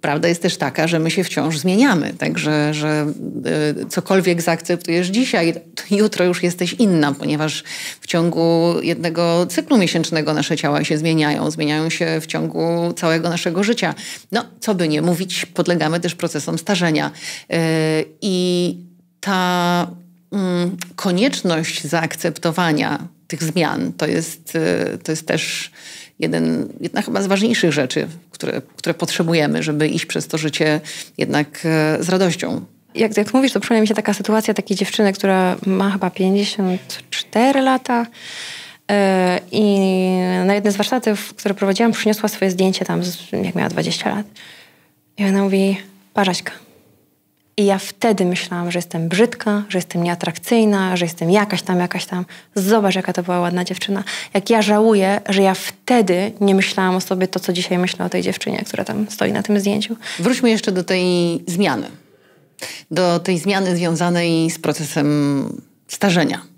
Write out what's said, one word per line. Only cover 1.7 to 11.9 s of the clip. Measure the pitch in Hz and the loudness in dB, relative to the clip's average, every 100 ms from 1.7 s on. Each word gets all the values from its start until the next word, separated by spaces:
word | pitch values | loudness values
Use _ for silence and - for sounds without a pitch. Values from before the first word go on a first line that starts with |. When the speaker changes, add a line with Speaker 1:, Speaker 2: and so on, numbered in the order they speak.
| 190 277 180 - | 4 4 4 0
Speaker 1:
także, | - 147 170 151 151 147 | -4 -4 -2 0 2 0
że, | 151 151 151 147 - - - 156 156 151 147 | 0 0 0 -2 -4 -8 -6 -4 0 0 -2
y, | - | -4
cokolwiek | - 175 190 180 170 | -6 2 2 2 0
zaakceptujesz | 170 165 - 175 175 170 180 | 0 -2 0 -4 0 0 0
dzisiaj, | 202 262 220 170 | 0 2 2 0
to | 165 - - - 202 | -2 -8 -16 -2 2
jutro | 214 - 180 | 2 4 0
już | 175 | 2
jesteś | 175 175 175 | -2 0 -4
inna, | - 220 170 147 | 2 4 4 2
ponieważ | 139 151 151 156 143 - - - - | 0 -4 -2 -2 -4 -10 -12 -12 -14
w | - | -4
ciągu | 170 170 160 165 165 170 170 | 0 2 2 2 4 2 2
jednego | - 165 165 160 170 170 180 | -2 -2 -2 0 2 2 2
cyklu | - 311 262 | -2 2 4
miesięcznego | 175 175 160 160 147 | 4 0 0 0 0
nasze | 151 151 156 | 0 0 0
ciała | 147 147 | 0 0
się | 147 151 | 0 0
zmieniają, | 160 160 151 151 156 | 2 2 2 0 -2
zmieniają | 160 151 151 | -2 -2 0
się | 160 | -2